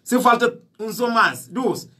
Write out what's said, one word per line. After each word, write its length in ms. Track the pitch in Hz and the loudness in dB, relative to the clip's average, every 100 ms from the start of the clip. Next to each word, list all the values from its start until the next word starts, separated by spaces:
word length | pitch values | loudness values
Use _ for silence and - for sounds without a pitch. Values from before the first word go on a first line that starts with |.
Se 160 | - 240 | -2 2
falta 400 | 247 233 240 - _ - | 4 4 0 -4 _ -12
um 140 | 220 | -10
som 160 | 202 240 | -4 -2
mais, 400 | 226 196 - - | 2 0 0 -10
dois, 400 | 175 214 - - _ | -4 -2 -4 -10 _